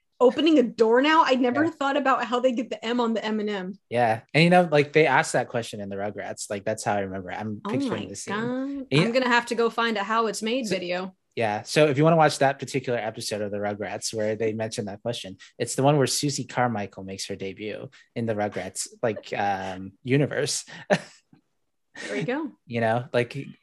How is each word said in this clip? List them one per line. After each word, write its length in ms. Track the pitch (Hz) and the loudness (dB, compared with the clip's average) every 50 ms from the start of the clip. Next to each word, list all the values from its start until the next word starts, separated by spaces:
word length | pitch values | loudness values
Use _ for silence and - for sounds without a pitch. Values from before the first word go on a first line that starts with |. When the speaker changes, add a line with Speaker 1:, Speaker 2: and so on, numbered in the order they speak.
| _ _ _ - | _ _ _ 4
Speaker 1:
opening 360 | 254 254 - 302 277 339 320 277 | 4 4 6 4 4 6 6 6
a 40 | 240 | 6
door 380 | 220 - - 226 220 226 247 | 4 2 2 4 6 6 6
now? 220 | 277 302 311 330 302 | 6 6 6 6 6
I 100 | 247 262 | 4 4
never 300 | 247 254 240 247 277 311 | 4 4 2 2 2 0
Speaker 2:
Yeah. 60 | 330 | 0
Speaker 1:
thought 260 | - - 269 277 269 294 | 0 0 -2 0 0 2
about 260 | 262 269 262 - 240 | 2 2 2 2 0
how 140 | 214 247 247 | 0 0 2
they 120 | 240 262 240 | 2 2 2
get 160 | 226 240 - | 0 -2 -6
the 140 | 226 - - | -8 -6 -4
M 140 | 226 240 247 | -2 -2 0
on 120 | 240 226 226 | 0 0 0
the 120 | 214 - | -2 -2
M&M. 520 | 214 214 214 208 208 208 196 185 185 202 - _ _ | -2 -2 -2 -2 -2 -4 -4 -6 -8 -10 -12 _ _
Speaker 2:
Yeah. 320 | 117 120 120 113 110 113 - _ - | 0 2 2 2 2 0 -4 _ 2
And, 100 | 143 165 | 4 6
you 60 | 175 | 6
know, 200 | 180 180 180 165 | 6 6 6 6
like, 220 | 151 151 143 143 - | 4 2 2 4 4
they 140 | 156 156 143 | 4 6 6
asked 260 | 131 147 156 - - | 6 4 2 2 0
that 160 | 135 120 - | -2 -2 -2
question 320 | - 120 113 - - 107 | -2 -4 -4 -6 -8 -10
in 80 | 101 98 | -10 -8
the 80 | 98 98 | -6 -6
Rugrats. 520 | 101 104 101 101 92 92 92 - - - | -6 -6 -6 -8 -10 -10 -10 -10 -8 -8
Like, 140 | 107 101 98 | -8 -6 -4
that's 200 | 110 110 - - | -4 -4 -2 -2
how 80 | 120 104 | 0 0
I 60 | 101 | 0
remember. 300 | 98 95 95 98 90 90 | -2 -2 -6 -8 -8 -8
I'm 280 | - 104 107 110 107 101 - | -8 -8 -6 -8 -8 -8 -6
Speaker 1:
Oh 40 | 202 | -4
Speaker 2:
picturing 320 | 226 269 285 247 - 214 208 | -4 -2 -2 -2 -4 -4 -6
Speaker 1:
my 60 | - | -8
Speaker 2:
the 60 | 196 | -10
scene. 180 | - - - 196 | -12 -8 -6 -6
Speaker 1:
God. 520 | 214 226 247 254 262 262 277 277 277 254 - | -4 -4 -4 -4 -4 -6 -6 -8 -8 -6 0
Speaker 2:
Yeah. 100 | 135 147 | 2 2
Speaker 1:
I'm 100 | 180 233 | 2 2
gonna 160 | 233 262 254 247 | 2 0 2 2
have 200 | 240 240 233 - | 2 2 2 0
to 80 | 240 | 0
go 140 | 208 233 233 | 0 0 0
find 280 | 226 - 226 233 226 202 | 0 0 -2 0 -2 -2
a 60 | 196 | -2
How 240 | 202 220 226 226 214 | -2 0 0 0 0
It's 140 | 190 - | -2 -4
Made 260 | 214 220 233 269 247 208 | -4 -2 -2 -2 -2 -2
Speaker 2:
So 80 | 190 | -4
Speaker 1:
video. 400 | 185 180 175 180 180 190 190 - _ _ _ _ | -4 -4 -4 -4 -4 -4 -6 -10 _ _ _ _
Speaker 2:
Yeah. 260 | 120 113 107 104 110 117 | -2 -2 -2 -2 -4 -4
So 240 | - - 160 151 156 | -2 2 4 4 4
if 100 | 135 127 | 4 4
you 60 | 151 | 4
wanna 140 | 160 170 160 | 6 6 6
watch 220 | 156 147 - - | 6 4 4 4
that 200 | 143 135 139 139 | 2 2 2 0
particular 400 | 135 117 - 135 131 131 120 117 | -6 -6 -6 -4 -2 -2 -2 -2
episode 420 | 104 110 110 117 117 - 107 101 | -2 -4 -6 -6 -6 -6 -4 -4
of 100 | 107 101 | -4 -4
the 60 | 101 101 | -4 -4
Rugrats 560 | 104 104 104 104 101 87 104 107 - - - | -4 -4 -4 -4 -6 -8 -8 -8 -8 -6 -4
where 220 | 110 107 107 110 | -2 -2 -2 -2
they 160 | 107 113 110 107 | 0 -2 -2 -2
mention 320 | 113 110 110 - - 107 | -2 -4 -4 -4 -6 -6
that 160 | 95 98 - | -8 -10 -8
question, 360 | - 117 120 - - 92 98 - - - _ - | -6 -6 -6 -6 -8 -12 -14 -16 -20 -20 _ -6
it's 180 | - - - | -6 -4 0
the 80 | - 131 | 2 4
one 140 | 143 151 147 | 4 4 4
where 100 | 131 123 | 2 2
Susie 360 | - - - 147 135 - 120 | 0 0 -2 -2 -4 -4 -6
Carmichael 600 | - - - 123 123 113 104 101 98 - - 95 | -6 -2 -2 0 0 0 -4 -6 -8 -10 -12 -12
makes 200 | 95 95 98 - - | -12 -10 -10 -10 -10
her 80 | 101 | -8
debut 540 | 85 95 98 90 - 107 107 101 101 113 135 - - _ _ _ | -8 -8 -10 -10 -10 -10 -10 -10 -10 -12 -14 -16 -20 _ _ _
in 100 | 120 117 | -6 -4
the 100 | 113 110 | -2 -2
Rugrats, 520 | 104 104 104 - - - - - - - - - - | -2 -2 -4 -4 -6 -8 -8 -8 -8 -10 -10 -8 -4
like, 320 | - 117 107 - - - - | -4 -2 -2 -4 -8 -8 -4
um, 580 | - 101 101 98 95 95 95 92 92 95 95 - _ - | -2 -2 -2 -2 -2 -4 -6 -8 -8 -10 -12 -14 _ -2
universe. 600 | 123 127 143 143 - - 123 143 139 - - - - - - - - | 0 2 2 2 0 0 -2 -2 -2 -4 -6 -8 -10 -14 -16 -4 -2
<laughs> 60 | - - - - - _ _ _ _ _ _ _ _ _ _ _ _ _ _ _ _ - - - | -2 -2 -2 -6 -20 _ _ _ _ _ _ _ _ _ _ _ _ _ _ _ _ -14 -10 -8
Speaker 1:
There 80 | 208 | -6
we 80 | 208 185 | -4 -4
go. 260 | 240 247 302 330 240 - _ _ | -4 -4 -4 -6 -8 -10 _ _
Speaker 2:
You 140 | - 117 117 | -8 -4 -2
know, 240 | 113 110 113 120 123 - | 0 0 0 0 -2 -2
like, 240 | - 123 120 - - 139 135 - - - | -2 -2 -2 -2 -6 -10 -12 -14 -16 -20